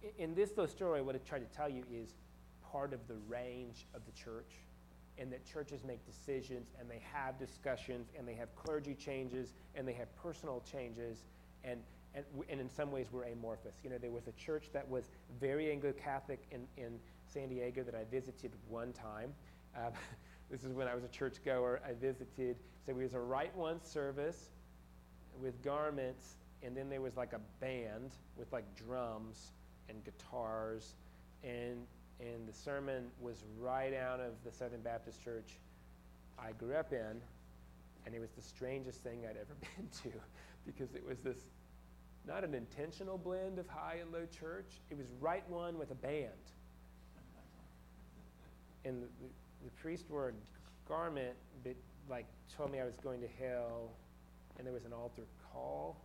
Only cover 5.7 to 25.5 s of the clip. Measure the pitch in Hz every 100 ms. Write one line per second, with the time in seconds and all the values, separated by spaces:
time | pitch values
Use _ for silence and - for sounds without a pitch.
5.7 | 143 127 120 - - - 135 123 123 120
6.7 | - 120 117 - 147 131 135 131 - 143
7.7 | 127 - 123 117 156 120 113 117 - -
8.7 | 151 143 135 - 135 131 127 123 - -
9.7 | 151 131 120 113 - 175 156 160 123 -
10.7 | 139 123 113 117 113 - - - - 131
11.7 | 120 113 - - 139 143 139 143 139 127
12.7 | 123 147 139 120 123 120 117 117 107 110
13.7 | - 135 123 120 120 117 113 - 156 151
14.7 | 139 131 127 117 - - 123 135 143 156
15.7 | 143 139 135 - 139 139 131 - 131 127
16.7 | - 120 117 - - - 143 135 127 123
17.7 | 127 123 113 110 127 127 120 123 107 104
18.7 | 117 120 120 110 107 123 143 - - -
19.7 | - 120 113 - 120 - - - 135 131
20.7 | 127 127 123 123 - 135 127 - 127 123
21.7 | 123 143 120 131 131 120 - 127 120 -
22.7 | - - 131 131 123 120 131 160 190 160
23.7 | 165 160 151 139 139 147 170 - - -
24.7 | - - - - - - 131 131